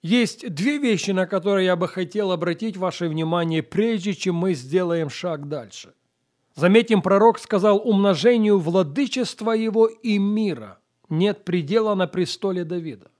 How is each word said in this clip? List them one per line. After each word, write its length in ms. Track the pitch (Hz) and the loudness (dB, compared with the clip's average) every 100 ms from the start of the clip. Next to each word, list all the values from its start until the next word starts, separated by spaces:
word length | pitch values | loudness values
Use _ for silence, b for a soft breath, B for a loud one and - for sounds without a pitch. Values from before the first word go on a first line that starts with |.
Есть 460 | 165 240 226 - 240 | 0 0 0 -4 -12
две 240 | 147 220 294 | -4 -2 0
вещи, 320 | 277 196 - | 0 0 0
на 160 | 185 180 | -2 0
которые 400 | 196 196 196 185 | -2 0 0 2
я 100 | 175 | 0
бы 100 | 175 | -2
хотел 460 | - 180 208 196 | -4 -6 -4 -2
обратить 460 | 175 170 170 226 185 | -2 -2 -4 -6 -4
ваше 280 | 185 - 170 | -6 -4 -4
внимание, 560 | 156 160 170 170 160 | -2 -2 0 0 -2
прежде 520 | - 175 226 220 190 | -2 -2 0 0 -4
чем 200 | 190 190 | -4 -2
мы 200 | 170 185 | -2 -2
сделаем 560 | 156 127 175 180 170 151 | -4 -2 -2 0 -2 -4
шаг 360 | - 180 156 143 | -6 -8 -8 -8
дальше. 460 | 147 110 - - _ _ _ _ _ _ | -10 -12 -20 -20 _ _ _ _ _ _
Заметим, 480 | - 175 214 226 214 | 0 4 6 6 2
пророк 360 | 180 196 226 226 | 4 6 6 4
сказал: 480 | - 208 208 202 233 | -2 2 4 2 2
«Умножению 720 | 202 202 165 202 240 214 202 | 2 4 4 4 4 4 2
владычества 920 | 160 185 165 143 277 254 247 - 220 | 2 0 0 -2 -2 -2 -4 -4 -2
его 380 | 226 220 214 226 | -2 0 2 2
и 280 | - 240 208 | 0 -2 0
мира 640 | 196 214 214 139 107 92 _ _ _ | 0 0 -2 -4 -12 -20 _ _ _
нет 340 | 160 196 202 | 0 0 -2
предела 500 | - 180 147 220 220 | -2 -2 0 0 2
на 120 | 202 180 | 0 -2
престоле 580 | 180 175 - 196 185 | -2 -4 -2 -4 -4
Давида». 460 | 165 180 160 107 - _ | -4 -8 -8 -14 -20 _